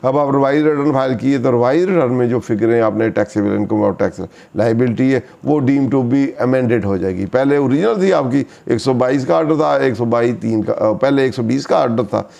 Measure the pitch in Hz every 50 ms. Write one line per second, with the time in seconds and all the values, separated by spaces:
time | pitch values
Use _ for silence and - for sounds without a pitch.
0 | - 131 131 147 147 139 135 139 139 135 143 151 151 156 151 143 143 151 135 135
1 | 131 135 131 107 - 131 139 135 117 135 123 120 120 123 135 165 185 190 190 170
2 | 143 123 127 123 123 120 120 123 101 - 117 104 113 113 117 117 113 110 101 104
3 | 113 113 104 107 104 - - 107 101 101 101 104 104 98 107 107 104 101 92 -
4 | 101 95 - - 90 - - - - - _ - 107 117 117 117 127 123 113 123
5 | 131 131 135 127 - - - - - 131 151 151 135 123 139 139 135 120 117 135
6 | 127 120 127 139 139 135 - - 117 123 127 131 127 143 127 113 95 98 98 95
7 | 87 95 92 92 98 90 - 123 139 139 143 143 143 127 127 147 185 220 226 202
8 | 185 196 185 156 139 127 120 139 - - - - - - 120 113 - 135 131 120
9 | 127 127 139 143 127 - 170 165 165 151 160 147 156 151 143 139 139 135 117 101
10 | 120 117 117 117 117 123 123 - 107 113 113 110 104 110 - - - 110 104 -
11 | 131 139 139 139 135 131 - - 120 110 123 139 139 - - 175 151 123 117 113
12 | 120 101 - 107 104 - - -